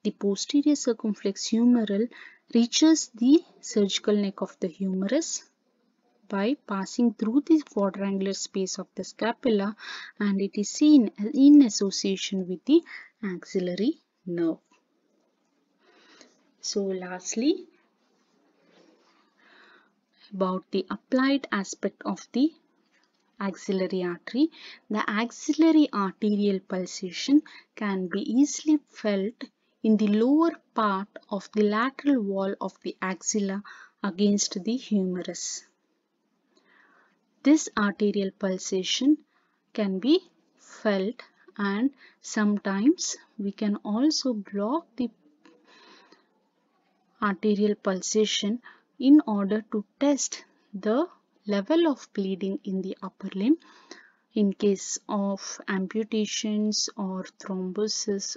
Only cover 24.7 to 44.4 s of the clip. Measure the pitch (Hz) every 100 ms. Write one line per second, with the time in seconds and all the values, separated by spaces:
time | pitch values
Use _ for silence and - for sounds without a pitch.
24.7 | - - 208 - 208 233 - - 302 320
25.7 | 311 294 208 196 - 208 202 202 190 -
26.7 | 185 180 - 185 - - 285 - - _
27.7 | - 208 190 180 190 - 233 285 - 302
28.7 | 302 - - 214 202 196 - - _ _
29.7 | _ 220 214 208 214 240 294 330 320 _
30.7 | - 214 190 202 - - 202 - 214 208
31.7 | 208 254 - 285 269 196 190 190 196 190
32.7 | - - - 190 180 - 214 196 196 -
33.7 | - - _ 196 170 208 202 - 196 180
34.7 | 247 - 208 185 180 170 175 - - -
35.7 | _ _ _ _ _ _ _ _ _ _
36.7 | _ _ _ _ _ _ _ 269 311 -
37.7 | - 202 - 208 202 196 - 190 185 -
38.7 | 190 185 - 269 302 _ _ _ _ _
39.7 | - 202 190 233 359 - _ _ _ -
40.7 | - 220 196 196 254 - _ _ - 202
41.7 | 202 269 - - _ - - 208 208 202
42.7 | 196 240 359 - - _ - 202 - 214
43.7 | 208 208 214 294 294 262 220